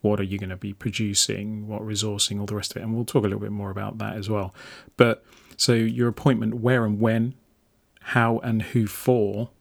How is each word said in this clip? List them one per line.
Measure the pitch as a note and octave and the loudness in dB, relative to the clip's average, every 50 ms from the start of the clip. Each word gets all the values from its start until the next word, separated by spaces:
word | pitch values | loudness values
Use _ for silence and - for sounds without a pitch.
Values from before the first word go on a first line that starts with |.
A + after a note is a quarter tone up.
What | - G#2 G#2+ G2 | 4 2 2 2
are | G2 | 0
you | F#2+ G2 G2 | -2 -4 -4
gonna | G2 F#2+ F#2 F#2 | -6 -6 -8 -8
be | - G#2 G2 | -8 -10 -10
producing, | _ - A#2 G2+ - A2 G#2 G2 - - - G#2+ F#2+ G#2 G#2+ G#2+ G#2+ G#2 G#2+ | _ -6 -6 -2 -2 -2 0 2 0 0 0 0 -4 -4 -6 -6 -8 -8 -8
what | G#2+ G#2 G#2 | -8 -8 -6
resourcing, | G#2+ G#2+ G2+ G#2+ G#2+ G2+ G#2 - - G2+ G2+ | -4 -4 -2 -2 -2 0 0 -2 -2 0 -4
all | G2+ | -4
the | G2 G#2 | -2 -4
rest | G#2 F#2+ - | -4 -4 -6
of | - - | -8 -6
it. | D#2+ | -4
And | A2+ A2+ | -2 -2
we'll | A#2 A#2+ | -2 -2
talk | - - D3 G#2+ | 2 2 2 2
a | G2+ | 2
little | G2 G#2 | 0 0
bit | G2+ G#2 G#2 | -4 -6 -6
more | G#2 G2+ G2 | -6 -6 -6
about | F#2+ G2 G2+ G#2 G#2 A2 | -6 -6 -6 -6 -6 -6
that | G#2+ G#2+ G#2 A2 | -8 -6 -6 -6
as | G2 G2+ | -4 -2
well. | A2 G#2 G2 - - - - - - - - - _ - | -2 -2 -2 -4 -8 -14 -20 -20 -20 -20 -20 -20 _ 4
But | B2 A#2 A2 - _ _ - - - - - | 4 4 4 0 _ _ -20 -20 -20 -20 -6
so | - - - | -2 2 4
your | A#2+ A2+ A2+ A2+ A#2 A#2+ A#2+ A#2+ | 4 4 4 2 2 2 0 0
appointment, | A2 - - D3+ C3 A2 A2 A2 A2+ | 0 2 2 2 2 4 0 -2 -2
where | B2 A2 B2 B2+ B2 A2+ | 0 2 2 4 4 2
and | G#2+ G#2 G2+ | 2 2 2
when, | A2+ A2+ A2 A2+ A2+ B2 C3 - _ _ _ _ _ _ _ _ _ _ _ _ | 2 2 2 2 0 -2 -4 -8 _ _ _ _ _ _ _ _ _ _ _ _
how | - - - B2 A#2 A2+ A#2 A2+ | -12 -2 2 2 4 4 2 0
and | - A#2 A2+ A2 | 0 0 0 0
who | G#2 - - B2 A2 G2 | -2 0 0 0 0 0
for | - - - - B2+ A#2+ G#2+ G2+ G2+ G#2 A#2 A#2 _ _ | -2 -2 2 2 4 4 4 0 0 -4 -6 -8 _ _